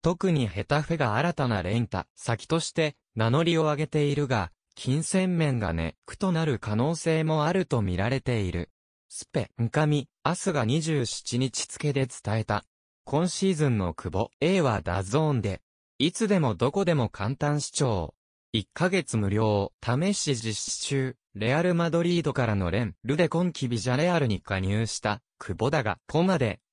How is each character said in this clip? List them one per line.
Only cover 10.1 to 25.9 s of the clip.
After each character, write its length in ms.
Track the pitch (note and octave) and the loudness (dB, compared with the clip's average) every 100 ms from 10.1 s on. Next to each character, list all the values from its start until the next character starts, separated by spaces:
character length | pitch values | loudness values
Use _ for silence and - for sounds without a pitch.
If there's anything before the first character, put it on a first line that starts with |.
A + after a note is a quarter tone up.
| _ | _
ア 120 | D3 F3 | -4 -2
ス 180 | G3 | -2
が 100 | D3 | 0
二 180 | A2+ D3+ | 0 0
十 240 | D#3 D3+ A#2 | 0 -2 -2
七 320 | - - A#2+ | -6 -4 -2
日 300 | C3 - - | -2 -4 -10
付 240 | - D3 | -4 -2
で 160 | C3+ C3 | 0 -2
伝 320 | - - A2 | -4 -2 -2
え 40 | A2 | 0
た。 180 | G#2 - _ _ _ | -4 -4 _ _ _
今 240 | - C#3+ F3 | -4 0 0
シ 240 | - F#3+ | 0 0
ー 40 | D#3+ | 2
ズ 140 | D3 | 2
ン 80 | A2 | 2
の 160 | F2+ | 0
久 240 | E2 F2+ F2+ | -4 -4 -2
保 140 | A2+ _ | -2 _
A 220 | D#3+ F#3+ | 0 2
は 200 | C#3+ G2+ | 2 0
ダ 220 | E2 F2+ | -2 -2
ゾ 260 | G2 C3 D#3 | 0 0 2
ー 40 | |
ン 80 | C3 | 0
で、 200 | G2+ F#2 _ _ _ _ | -2 -6 _ _ _ _
い 120 | D3 | 0
つ 160 | - A3 | 2 2
で 120 | G3 | 4
も 160 | C#3 F#2 | 2 2
ど 160 | A#2 | 0
こ 140 | G3 F3+ | 2 2
で 80 | |
も 160 | D#3 A2+ | 2 0
簡 260 | - G#2 C3+ | -2 -4 -2
単 260 | D3 D3 | 0 0
視 100 | - | -2
聴。 420 | - C#3 G2 D#2 _ _ _ _ | -2 0 0 -4 _ _ _ _
一 140 | A2+ - | -4 -4
ヶ 160 | - F3 | -2 0
月 280 | F#3 C#3+ A2+ | 0 0 -2
無 120 | G2+ | 0
料、 420 | G#2 A2 G#2 G2 _ | 2 2 2 0 _
試 320 | - B2+ F#3 | -2 0 0
し 220 | G3+ - B2 | 0 -2 -2
実 180 | A2+ | -4
施 280 | G#2 - - | -6 -6 -8
中、 340 | - C#3 C3 - _ G2+ | -4 -2 -2 -8 _ -4
レ 180 | A2 | 0
ア 80 | C#3+ | 2
ル 140 | F3+ E3+ | 2 2
マ 140 | E3+ | 0
ド 140 | E3 | 0
リ 180 | E3+ F3 | 2 0
ー 20 | |
ド 100 | D3 | 0
か 120 | C3 A#2 | 0 0
ら 100 | G2+ | 2
の 160 | F2+ | 0
レ 120 | F#2+ | 0
ン、 120 | A2+ - | -2 -6
ル 140 | A2 D3+ | -4 0
で 120 | E3 | 2
今 220 | E3 F3+ | 2 0
季 160 | - B2+ | -2 -2
ビ 120 | A#2 | -2
ジ 120 | A2 | 0
ャ 60 | B2+ | 0
レ 120 | E3+ | 2
ア 80 | E3+ | 2
ル 100 | B2+ | 2
に 140 | F#2 | 0
加 180 | - F#2+ | -2 -2
入 260 | F#2 G#2 A2+ | 0 0 -2
し 140 | - | -2
た、 220 | G#2+ G2+ _ _ | -2 -4 _ _
久 200 | - F2+ | -10 -2
保 120 | A#2 | 0
だ 140 | D3+ | 2
が、 160 | G#2+ | -2